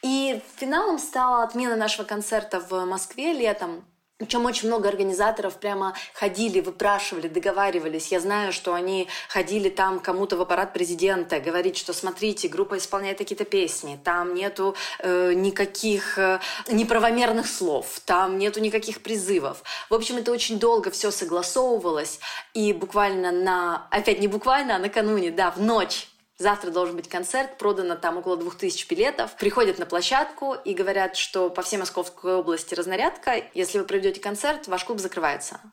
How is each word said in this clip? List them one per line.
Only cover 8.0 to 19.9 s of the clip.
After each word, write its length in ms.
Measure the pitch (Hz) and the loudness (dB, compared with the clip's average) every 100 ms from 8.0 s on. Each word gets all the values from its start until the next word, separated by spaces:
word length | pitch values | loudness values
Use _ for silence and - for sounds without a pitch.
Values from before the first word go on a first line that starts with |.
| - | 0
Я 80 | 185 | 0
знаю, 320 | 180 208 202 | 2 0 0
что 200 | 180 - | -2 -2
они 360 | 175 180 190 185 - - | 0 0 -2 -2 -6 -4
ходили 400 | 196 180 208 190 | -2 0 2 0
там 320 | 190 190 185 | 2 0 0
кому-то 360 | - 185 196 175 | -2 0 0 0
в 40 | |
аппарат 320 | 180 175 196 | 2 2 0
президента 680 | 175 175 170 190 190 170 156 | -2 -2 2 2 2 0 -2
говорить, 380 | 147 170 180 180 | 0 0 0 -2
что: 160 | - | -6
"Смотрите, 560 | 170 190 180 214 196 180 | -4 -4 -2 -2 0 -2
группа 300 | 160 196 196 | 0 0 0
исполняет 400 | - 196 196 196 | -2 -2 -2 -4
такие-то 260 | 202 208 | -6 -4
песни, 540 | 202 196 170 - 147 139 | 0 2 2 -2 -8 -6
там 300 | 180 175 175 | -2 0 0
нету, 400 | 180 196 190 190 196 - - | -2 -2 0 -2 -2 -8 -4
э, 340 | 185 180 180 | 0 4 4
никаких, 840 | 180 190 190 196 - 220 202 - - | 4 2 2 -2 0 0 0 0 0
э, 220 | 190 190 - - - | 2 2 -2 -8 0
неправомерных 800 | 220 226 226 233 233 240 226 220 | 2 4 4 4 4 4 2 0
слов, 540 | - 180 143 - - - | -2 0 0 -2 -10 2
там 320 | 180 190 190 | 4 4 2
нету 220 | 202 208 | 0 2
никаких 420 | 214 214 220 214 | 0 0 -4 -10
призывов". 600 | - 220 180 190 139 - - - - | -4 -4 2 0 0 -6 -10 -12 0